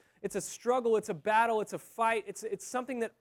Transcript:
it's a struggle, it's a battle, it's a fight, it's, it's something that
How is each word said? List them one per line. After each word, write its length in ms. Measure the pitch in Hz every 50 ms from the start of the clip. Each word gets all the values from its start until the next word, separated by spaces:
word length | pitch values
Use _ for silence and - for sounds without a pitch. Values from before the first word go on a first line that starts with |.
| _ _ _ _
it's 140 | - 196 -
a 60 | 202
struggle, 560 | - - - - - 233 247 262 240 233 226 214
it's 100 | 214 -
a 60 | 202
battle, 480 | 156 - 214 214 220 233 233 226 214
it's 100 | 202 -
a 80 | - 160
fight, 460 | - - - - 226 226 226 226 - 202
it's, 160 | 190 - -
it's 240 | 220 214 - - -
something 320 | - 254 254 254 262 240
that 140 | 226 208 - -